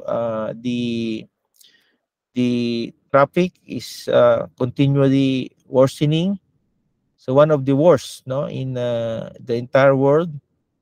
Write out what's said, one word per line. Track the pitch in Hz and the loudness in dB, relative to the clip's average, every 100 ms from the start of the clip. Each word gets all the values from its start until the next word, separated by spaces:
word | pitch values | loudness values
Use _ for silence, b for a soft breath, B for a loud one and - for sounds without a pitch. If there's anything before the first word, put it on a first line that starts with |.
| - | -6
uh, | 117 117 110 107 | -4 -4 -6 -6
the, | 113 123 123 120 117 113 110 113 _ _ _ b b b b _ _ _ - | -8 -6 -4 -4 -4 -6 -8 -12 _ _ _ b b b b _ _ _ -4
the | 123 120 120 117 117 - _ | -2 0 -2 -4 -8 -12 _
traffic | 135 139 - 180 - _ | 2 2 0 -2 -4 _
is, | 113 - - - | -14 -12 -14 -2
uh, | 127 120 117 113 - | 4 4 2 -2 -6
continually | 123 - 139 139 139 135 135 131 123 - _ | -6 0 0 2 2 2 0 -2 -8 -16 _
worsening. | 131 135 - 147 156 185 202 - _ _ _ _ _ _ _ | 2 2 2 -2 0 -2 -6 -10 _ _ _ _ _ _ _
So | - 131 | 0 4
one | 151 | 4
of | 151 131 | 4 2
the | 135 | 4
worst, | 165 143 - - - | 4 4 0 -14 -10
no, | 131 - | -8 -6
in, | 131 131 127 | -8 -8 -6
uh, | 123 117 117 113 - - | -4 -4 -4 -6 -10 -14
the | - 117 | -6 -6
entire | 123 135 139 135 | 0 4 4 4
world. | 135 147 175 147 - _ _ _ | 4 2 0 -8 -18 _ _ _